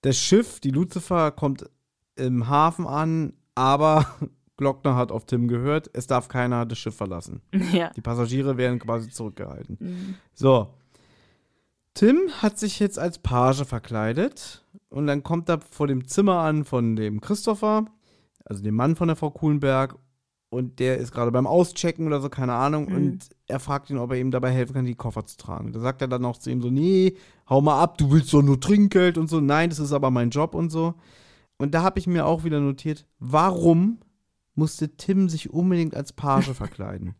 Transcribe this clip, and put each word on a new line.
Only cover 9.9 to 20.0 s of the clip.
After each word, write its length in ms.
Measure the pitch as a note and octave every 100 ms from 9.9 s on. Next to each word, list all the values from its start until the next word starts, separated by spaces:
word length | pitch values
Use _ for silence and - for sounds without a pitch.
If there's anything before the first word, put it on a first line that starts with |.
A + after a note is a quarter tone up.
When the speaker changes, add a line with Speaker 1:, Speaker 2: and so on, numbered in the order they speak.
| F3+ F#3+ F#3 _
Speaker 1:
So. 420 | - C3+ B2+ G2+ _ _ _ _ _ _ _ _ _ _ _ _
Tim 240 | - G#3 D4 F#4+ -
hat 160 | G#3+ G#3
sich 200 | G#3+ -
jetzt 200 | G3+ -
als 200 | E3+ E3
Page 460 | - B2 B2+ C3+
verkleidet 1000 | C#3 A#2+ - A2 A2 B2+ A#3+ - - - _ - _
und 160 | - D3
dann 160 | C#3+
kommt 260 | C#3 E3+ E3+
er 120 | E3
vor 260 | - - D3
dem 200 | C3 B2+
Zimmer 340 | - G3+ F3+
an 240 | D#3+ D#3
von 300 | C#3+ B2+ A#2
dem 280 | A2 G#2+ G#2
Christopher, 640 | - G#3 - G#3 G#3+ G#3+ A3 _ _ _ _ _
also 180 | - G2+
dem 120 | G#2
Mann 220 | A2 C3+ D#3+
von 120 | E3+
der 80 | D#3
Frau 140 | D#3
Kulenberg, 680 | - D#3 D3 C#3 C3 C3+ -